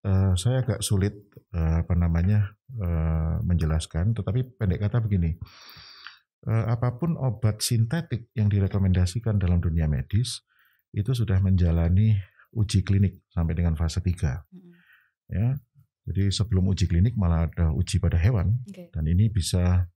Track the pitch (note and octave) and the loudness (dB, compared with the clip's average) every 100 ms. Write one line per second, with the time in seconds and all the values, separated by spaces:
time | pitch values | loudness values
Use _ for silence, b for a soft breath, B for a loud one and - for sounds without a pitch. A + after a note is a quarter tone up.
0 | G#2 F#2+ F#2+ F#2 A#2+ B2+ A2+ G2+ - G2+ | 2 2 2 2 0 0 -2 -4 -2 0
1 | G2+ - - - _ E2+ D#2+ E2 E2 F2 | 0 -4 -20 -20 _ -2 0 0 0 0
2 | E2+ E2 F2+ G#2+ G2+ - - B2 F2 E2 | 2 2 2 2 0 -8 -16 -8 -4 -2
3 | D#2+ D#2+ D#2+ E2 E2 F2 D#2+ D#2 - E2 | 0 0 -2 -2 0 0 0 -2 -4 -2
4 | F#2+ A2 G2+ A2+ B2+ _ G#2 E2+ G#2 B2 | -2 -2 -2 -4 -6 _ -2 -2 -2 -2
5 | A2 G2 E2 E2 B B B B B B | 0 0 0 -4 B B B B B B
6 | B B B _ - A2+ A2 A#2 B2 - | B B B _ -4 -2 -2 -2 -2 -4
7 | E3+ D#3+ C3+ G#2 G#2+ G#2+ - A#2 A2+ E3 | -4 -2 -4 0 -2 -2 -2 0 0 -2
8 | E3 A2 - - G#2 G2+ F#2+ G2+ F#2+ F#2 | -4 -8 -8 -2 0 2 0 0 2 2
9 | F2+ A#2+ A2+ G#2 F2+ F2 F2 E2 D#2 C#2 | 2 -2 -2 0 2 2 2 0 0 -2
10 | C2+ G2+ B2+ - b b b b _ G#2 | 0 -2 -2 -8 b b b b _ -6
11 | G2+ B2+ G2+ F#2+ F#2+ F#2 F2 E2+ E2+ F2+ | -4 -2 0 2 4 4 4 2 4 4
12 | A2 G2+ B B B A2+ G2+ G2 - G2 | 4 2 B B B -4 0 0 2 2
13 | G2 - _ - E2 E2 E2+ D#2 E2 - | 2 0 _ -4 -2 0 0 0 -2 -2
14 | F2+ F2+ C#3+ B2 - F3+ F3 F3 B B | -4 -2 -4 -4 -12 -20 -20 -20 B B
15 | B _ - F2 A#2 C#3+ _ _ _ _ | B _ -8 -2 -2 -2 _ _ _ _
16 | - F2+ G2 - F#2 F#2 F#2+ F2+ F2 E2+ | -8 -2 -2 0 0 2 0 0 0 2
17 | A2+ A#2 F2 E2 D#2+ - E2 C2+ F2+ F2+ | 2 2 0 2 0 0 0 0 -2 0
18 | E2 E2 F#2 A#2 F2 B2 B2 - - F2 | 2 2 2 2 0 -2 -6 -16 -12 -4
19 | D2+ F2+ A2 A2+ D#2 F2+ F2+ F2+ F2+ | 0 2 2 0 -2 0 2 0 -2